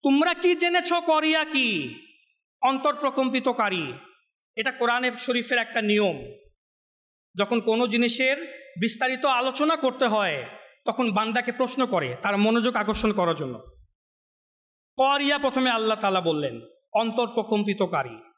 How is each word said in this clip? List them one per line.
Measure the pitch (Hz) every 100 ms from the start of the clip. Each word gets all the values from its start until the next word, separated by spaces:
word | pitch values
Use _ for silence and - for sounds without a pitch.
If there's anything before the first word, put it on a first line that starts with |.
তোমরা | 285 277 330
কি | 339 349
জেনেছ | 349 349 349 349
করিয়া | 349 339 311 311 311
কি? | 311 294 247 185 127 - - _ _ _ _ _
অন্তর | 247 269 294 294
প্রকম্পিতকারী। | 285 269 262 254 254 233 208 185 147 123 - _ _ _ _ -
এটা | 226
কোরআনের | 254 233 240 254
শরীফের | 226 - 240 240 247
একটা | 226 233
নিয়ম, | 214 208 202 147 - - _ _ _ _ _ _ _ _ _
যখন | 175 - 233
কোনো | 226 226 240
জিনিসের | 233 240 233 262 285 330 - - -
বিস্তারিত | 220 - 262 262
আলোচনা | 277 247 262 262 302 320
করতে | 262 262
হয়, | 254 214 190 143 117 - - _
তখন | - 226 240
বান্দাকে | 202 220 226 240
প্রশ্ন | 240 247 269 254
করে | 190 135 123
তার | 202 202
মনোযোগ | 214 233 233 240
আকর্ষণ | 208 208 220
করার | 208 175
জন্য। | 156 139 117 - - _ _ _ _ _ _ _ _ _ _ _ -
করিয়া | 269 277 285 285
প্রথমে | 277 254 254
আল্লাহ | 226 220 214
তাআলা | 202 190
বললেন, | 165 156 139 117 - _ _
অন্তর | - 233 226 233
প্রকম্পিতকারী। | 233 214 208 208 196 180 165 127 110 -